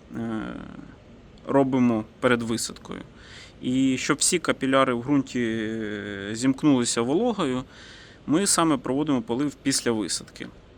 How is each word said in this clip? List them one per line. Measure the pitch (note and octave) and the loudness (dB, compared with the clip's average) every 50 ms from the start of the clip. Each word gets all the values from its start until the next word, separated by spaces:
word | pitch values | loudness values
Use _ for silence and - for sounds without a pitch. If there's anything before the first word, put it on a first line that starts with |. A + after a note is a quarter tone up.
| - - - | -20 -12 -10
е, | A#2+ A#2 A#2 A2 A2 A#2 A#2+ A#2 - - G1+ - - - - - - - - - - - - - - - | -8 -6 -6 -6 -6 -6 -8 -10 -12 -14 -14 -16 -18 -18 -18 -20 -20 -20 -20 -20 -20 -20 -20 -20 -18 -8
робимо | - C3 C#3 C3+ C3 C3+ B2+ B2 A#2+ A#2 A2 A2 - - - | 0 4 4 4 4 4 4 4 4 4 2 -2 -6 -10 -2
перед | - B2+ B2 A#2 | 2 2 2 2
висадкою. | A#2 A2+ A#2 - - - - - - - G1+ - - - - - - - - - - - - - | 0 -4 -4 -4 -4 -8 -8 -14 -14 -14 -14 -14 -14 -18 -20 -20 -20 -20 -20 -20 -20 -20 -18 -8
І | - B2+ B2+ C3 C3+ C3 C3 B2+ | -4 -2 0 2 2 2 2 0
щоб | - - D3+ - | 0 0 0 2
всі | - - F#3 E3 | 2 0 0 0
капіляри | - - B2 - C3+ C3+ C3+ C3+ C3+ B2+ B2 | 0 0 -2 0 0 2 4 4 4 4 2
в | A#2+ | -2
ґрунті, | A#2+ C3+ D3 C#3 C3 - - B2 | 0 2 2 2 2 0 -2 -2
е, | A#2+ A2 A2+ A2+ G#2+ A2 A2+ A2+ A2 G#2 G#2+ G2+ G2+ G#2 G2+ G2 G2 G2+ | -2 -2 -2 -2 -4 -4 -4 -6 -6 -6 -6 -8 -8 -8 -8 -8 -8 -8
зімкнулися | A2 A2+ B2+ C3+ C3 - D#3 D3+ C3+ B2 A#2+ - - A#2 | -6 0 2 2 2 4 4 4 6 6 4 2 0 0
вологою, | A#2 B2+ D3 F#3+ A#3+ B3+ G#3+ G3 E3+ C3 B2+ B2+ C3+ - - - - - - - - - - - - | 0 2 2 2 2 0 0 0 -2 -2 -2 -4 -6 -8 -16 -20 -20 -20 -20 -20 -20 -20 -20 -14 -2
ми | - C#3+ F3+ G3+ | 0 2 2 2
саме | G3 - F3+ E3 D#3+ D3 | 2 2 2 4 2 2
проводимо | B2 - - C3 C#3 D3+ D3+ C#3 B2 | 0 0 -2 -2 0 0 0 0 0
полив | A2+ - A#2 C3 D3 C#3+ - | 0 -2 -2 -2 -2 -4 -4
після | - - C#3 B2+ - - B2 | -4 -2 -2 -2 0 0 0
висадки. | A2+ A2 F#2+ - - - - - - - - - - - - - - | 0 0 -2 -4 -4 -6 -8 -12 -14 -14 -14 -14 -16 -20 -20 -20 -20